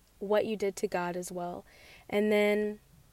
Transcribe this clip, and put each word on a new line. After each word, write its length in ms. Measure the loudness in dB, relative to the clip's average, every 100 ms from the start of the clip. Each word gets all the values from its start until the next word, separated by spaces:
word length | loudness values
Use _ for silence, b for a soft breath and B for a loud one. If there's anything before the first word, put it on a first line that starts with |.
| _ _
what 280 | 0 2 2
you 100 | -2
did 180 | -2 -2
to 120 | -2
God 280 | -2 -4 -4
as 140 | -8
well. 340 | -8 -8 -10 -14 B B B -2
And 200 | 2 4
then 500 | 4 4 2 0 -6 -14 -20 -20